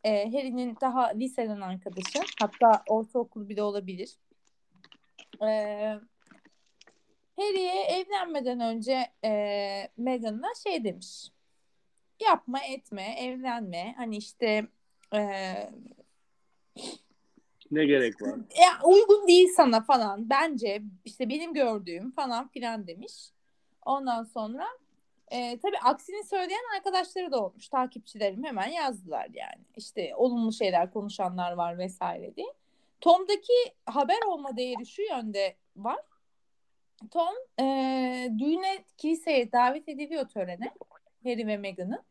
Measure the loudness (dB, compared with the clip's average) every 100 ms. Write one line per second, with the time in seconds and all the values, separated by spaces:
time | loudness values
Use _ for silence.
0 | 2 0 0 -2 -4 -4 -6 -2 -2 2
1 | 0 0 -4 -4 -4 -4 -6 -8 -8 -8
2 | -4 -4 -4 -2 -4 6 6 6 4 -2
3 | 0 -4 -4 -8 -8 -4 -2 -2 -6 -10
4 | -12 -16 _ _ _ _ _ _ -20 _
5 | _ -20 -20 -4 0 0 -2 -4 -4 -6
6 | -12 _ _ -20 _ _ _ _ -20 _
7 | _ _ _ -6 -2 0 0 0 0 -2
8 | -2 -4 -2 -4 -4 -2 -4 -4 -2 -2
9 | -2 _ -2 0 -2 -2 -4 -6 -10 -6
10 | -4 -2 -4 -6 -8 -6 -4 -4 -4 -8
11 | -16 -18 -20 _ _ _ _ _ _ _
12 | _ _ 2 2 0 -6 -6 -10 -10 -10
13 | -8 -6 -8 -6 -6 -6 -6 -8 -8 -8
14 | -8 -8 -10 -2 2 2 -2 _ _ _
15 | _ -2 -2 -4 -6 -6 -10 -14 -20 -20
16 | _ _ _ _ _ _ _ -14 -12 -14
17 | _ _ _ _ _ _ -4 2 6 6
18 | 4 0 -6 -6 -6 4 6 6 10 10
19 | 10 8 10 10 10 8 6 6 4 4
20 | 4 -2 0 2 2 0 -2 -4 -8 -16
21 | -20 -6 -4 -4 -4 0 0 0 -6 -10
22 | -8 -6 -4 -4 -6 -8 -8 -8 -10 -14
23 | -16 -18 -20 _ _ _ _ _ -4 -2
24 | -2 -4 -6 -8 -8 -8 -10 -12 _ _
25 | _ _ _ -8 -8 -6 -6 2 2 2
26 | -6 -10 -4 -4 -2 -4 -4 -6 -2 -2
27 | -2 -6 -4 -2 -4 -8 -4 -2 -2 -6
28 | -18 -4 -2 -2 -6 -4 -4 -2 -4 -4
29 | -8 -8 -8 -12 -14 -16 _ -20 -10 -6
30 | -6 2 2 2 -2 0 2 2 2 -4
31 | -8 -4 -4 -2 -4 -2 -4 -4 -8 -6
32 | -6 -6 -12 -10 -12 -12 _ _ _ _
33 | 6 6 4 -2 4 4 4 _ -4 -2
34 | 2 2 0 -2 -6 -4 -4 -6 -10 -6
35 | -4 -4 -4 -2 -4 -4 _ -8 -6 -6
36 | -10 _ _ _ _ _ _ _ _ _
37 | -4 0 0 -2 -8 -2 0 2 0 0
38 | 0 -2 -2 0 0 0 0 -4 -10 _
39 | -2 -2 2 2 4 4 4 2 -8 -10
40 | -6 -6 -6 -6 -8 -8 -10 -12 -20 -20
41 | _ _ -6 -4 -2 -4 -6 -8 -8 -8
42 | _